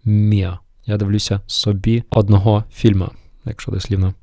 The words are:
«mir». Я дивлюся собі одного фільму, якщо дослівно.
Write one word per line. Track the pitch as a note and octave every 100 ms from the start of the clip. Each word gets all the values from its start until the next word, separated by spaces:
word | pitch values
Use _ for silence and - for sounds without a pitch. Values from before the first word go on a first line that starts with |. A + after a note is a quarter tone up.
| G#2+
«mir». | G#2 G#2 G#2 F#2 F#2+ - _ -
Я | G#2+
дивлюся | G2+ G#2 - G2 -
собі | - A2 G2 A#2 A#2 -
одного | A2+ G2+ G2+ G#2+ G#2 -
фільму, | - A#2+ G2 F2+ - - -
якщо | - G#2 -
дослівно. | G2 - F#2+ F#2+ -